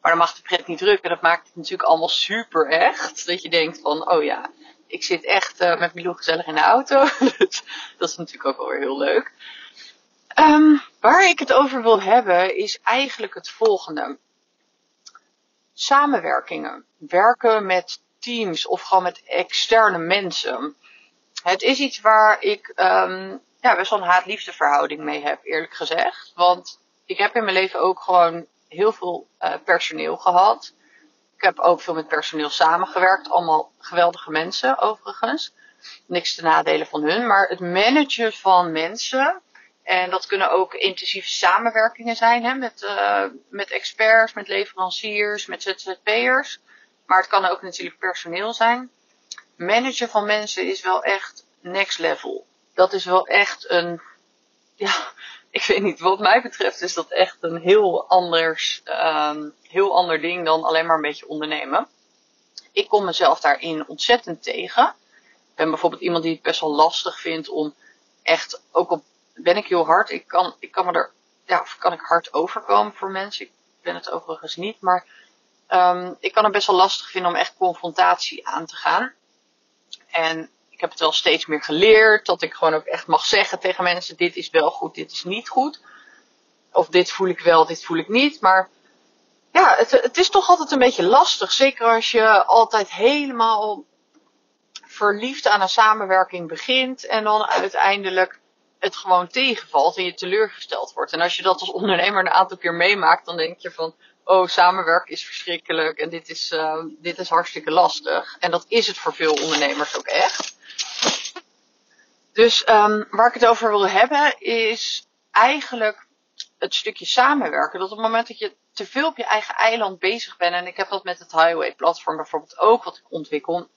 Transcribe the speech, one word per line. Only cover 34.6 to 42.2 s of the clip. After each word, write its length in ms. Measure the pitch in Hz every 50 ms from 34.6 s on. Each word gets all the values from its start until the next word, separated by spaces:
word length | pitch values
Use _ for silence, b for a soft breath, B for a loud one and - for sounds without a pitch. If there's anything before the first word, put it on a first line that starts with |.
| - 254 269
overigens. 760 | - - 208 220 _ _ 202 202 - - 226 277 320 - - B B B B B B B B B B B
Niks 300 | _ 175 175 165 - -
te 60 | -
nadelen 460 | 165 160 160 156 156 156 156 156 156
van 160 | - - 156 151
hun. 240 | 151 175 220 247
Maar 200 | 233 202 196 196
het 120 | 190 185 180
managen 720 | 185 175 175 185 208 233 269 311 294 269 - 233 233 220 -
van 380 | - - 190 185 180 175 165
mensen. 680 | 160 160 160 170 214 233 - - 254 262 277 311 381 370 _ _ b b b b b _ _
En 260 | - 185 180 185 180
dat 160 | 185 180 -
kunnen 260 | - 202 196 196 -
ook 220 | - 190 185 - -
intensieve 560 | - - 196 185 - - - - 190 - -
samenwerkingen 840 | - - - 175 185 208 233 233 220 220 220 233 233 - 233 233 226
zijn, 280 | 226